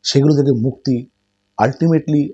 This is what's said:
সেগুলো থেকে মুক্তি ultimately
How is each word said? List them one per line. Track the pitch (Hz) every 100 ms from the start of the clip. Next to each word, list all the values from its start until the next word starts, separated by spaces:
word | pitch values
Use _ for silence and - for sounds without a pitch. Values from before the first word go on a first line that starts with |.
সেগুলো | - 139 147 147
থেকে | 139
মুক্তি | 123 123 - - 123 131 _ _ _ _ -
ultimately | 113 - 165 156 151 151 143